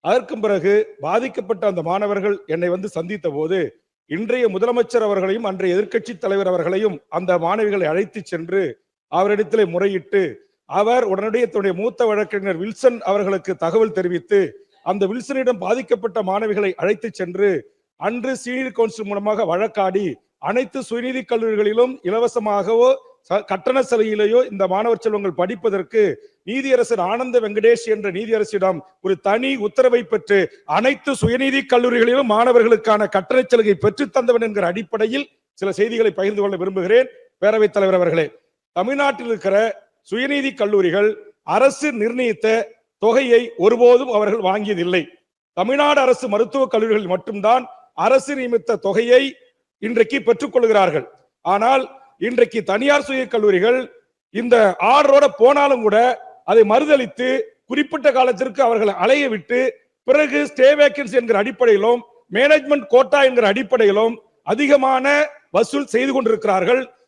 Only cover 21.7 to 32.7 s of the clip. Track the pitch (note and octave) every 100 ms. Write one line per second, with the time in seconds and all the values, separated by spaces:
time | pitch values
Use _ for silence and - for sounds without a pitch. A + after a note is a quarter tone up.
21.7 | A3 B3 C4 F3 A3 A#3+ - G#3+ G3+ F#3+
22.7 | A3+ B3 C4+ - _ _ G3 G3+ F#3+ B3
23.7 | C4 B3+ A#3 A3 G#3+ G#3 A#3 B3+ G3 F#3+
24.7 | F#3 A#3 A3+ A3+ G#3 G3 D3+ F#3 A3 A3+
25.7 | G3 F3 A3 G3+ C3+ - _ - B3+ C4+
26.7 | B3+ A#3 A3 F3 A#3 B3+ A#3+ G#3+ G#3 A3
27.7 | A#3 A3+ G#3+ G3 F3+ A3 A3 G#3 G3 F#3+
28.7 | E3+ - _ F#3+ F#3+ G3 A3 C4+ C4+ G#3
29.7 | A#3 B3+ A#3+ - G#3+ - G3+ E3+ - -
30.7 | D#3+ B3 C#4 - C4 - A#3+ C4+ C4+ C4+
31.7 | B3 B3 A#3+ A#3 B3+ B3+ G#3+ B3 A#3+ A3+